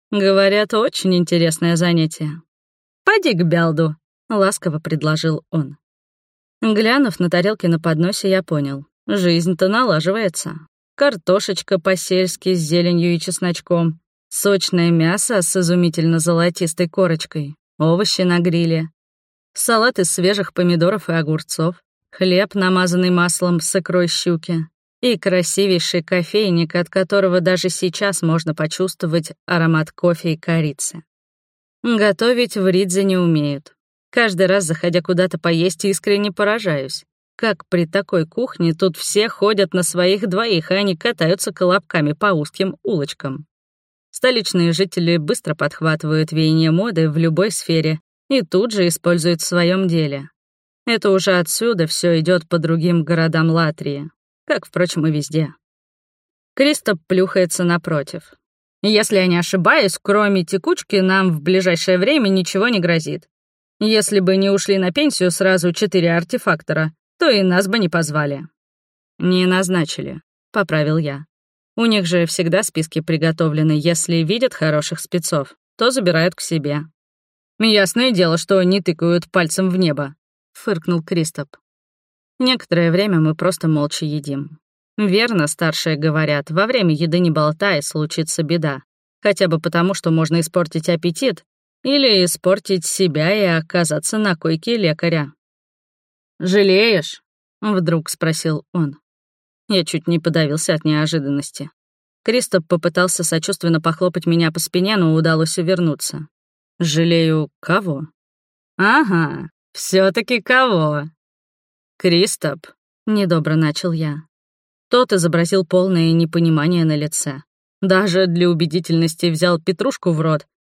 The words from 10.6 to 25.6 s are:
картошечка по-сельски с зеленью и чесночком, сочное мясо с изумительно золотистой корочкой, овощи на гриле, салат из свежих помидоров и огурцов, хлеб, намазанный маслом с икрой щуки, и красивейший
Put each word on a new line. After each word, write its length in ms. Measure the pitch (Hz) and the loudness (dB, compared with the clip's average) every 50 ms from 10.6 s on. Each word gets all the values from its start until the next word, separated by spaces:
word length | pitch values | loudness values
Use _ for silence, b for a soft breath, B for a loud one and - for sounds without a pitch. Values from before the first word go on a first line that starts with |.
| 156 _ _ _ _ _ _ - | -18 _ _ _ _ _ _ 0
картошечка 760 | 285 285 220 170 - - 185 208 - - 190 - - - 196 180 | 0 0 0 0 0 0 0 2 0 -2 -6 -6 -2 -2 -2 0
по-сельски 760 | - 190 185 170 - - 190 185 185 180 - - - 185 185 | 0 -2 -2 -2 -2 -2 0 0 0 0 -4 -4 -2 -2 0
с 60 | 175 | 0
зеленью 560 | 160 147 165 175 170 175 175 170 170 175 175 | 0 0 0 2 2 2 2 2 2 2 0
и 40 | 165 | 0
чесночком, 800 | - 185 175 - 180 175 170 - - - 175 170 170 165 156 - _ _ _ _ _ _ | -2 -6 -6 -4 -2 -4 -4 -4 -4 -2 0 0 0 0 -2 -4 _ _ _ _ _ _
сочное 640 | - - - 202 202 185 - - - 175 170 170 | -10 -2 0 0 2 2 0 0 0 2 4 4
мясо 500 | 170 165 160 165 185 208 - - 240 196 | 4 4 2 2 0 0 -2 0 0 0
с 140 | 175 - - | 0 0 0
изумительно 640 | 185 180 165 180 180 175 170 156 - 160 165 165 165 | 0 2 2 2 2 2 2 0 0 0 2 2 2
золотистой 680 | 156 170 170 165 170 180 170 - 175 160 - - 180 | 2 2 2 2 2 0 0 -2 -4 -4 -2 -4 -4
корочкой, 680 | 165 - - 185 170 165 160 - - - 160 143 143 151 _ _ _ _ - | -2 0 0 2 2 0 -2 -4 -8 -8 -8 -8 -8 -12 _ _ _ _ -2
овощи 420 | 151 160 170 180 - 165 - - | 2 2 2 2 0 -2 0 0
на 160 | 185 180 175 | 2 2 2
гриле, 520 | 175 170 180 165 170 170 165 165 160 160 160 _ _ _ _ _ _ _ _ _ _ _ _ | 2 2 2 2 2 0 0 0 -2 -2 -6 _ _ _ _ _ _ _ _ _ _ _ _
салат 460 | _ - - - 233 220 220 254 - | _ -6 -2 0 2 2 2 2 2
из 140 | - 180 160 | 0 -2 -2
свежих 420 | - - 175 185 208 202 190 - - | 0 0 0 0 0 0 -4 -4 -2
помидоров 560 | - 180 175 175 165 165 180 214 196 - - | 0 0 2 2 2 2 0 0 -2 -4 -4
и 40 | 165 | -2
огурцов, 640 | 165 156 151 156 156 - - - - 160 175 175 - _ _ _ _ _ _ | -2 -2 -2 -4 -4 -6 -8 -6 -2 -2 -4 -4 -6 _ _ _ _ _ _
хлеб, 420 | - - 185 185 180 185 202 190 - | -6 -2 0 2 2 2 0 0 -2
намазанный 560 | 202 185 185 185 185 185 180 175 180 185 180 | -2 0 2 2 2 2 2 0 0 2 2
маслом 520 | 180 175 175 175 - - 180 180 175 165 | 2 2 2 0 0 -2 0 0 0 0
с 140 | - - - | -2 -2 -4
икрой 320 | 190 175 - 180 180 175 | -4 -2 0 0 0 0
щуки, 600 | 170 - - - 180 170 160 - - 170 165 160 - _ _ _ _ _ _ | 0 -2 -2 -2 -2 -2 -2 -4 -4 -4 -4 -4 -8 _ _ _ _ _ _
и 160 | - 247 226 | 0 0 0
красивейший 840 | 175 - 196 185 185 170 - - 196 | 0 0 0 0 0 0 0 0 0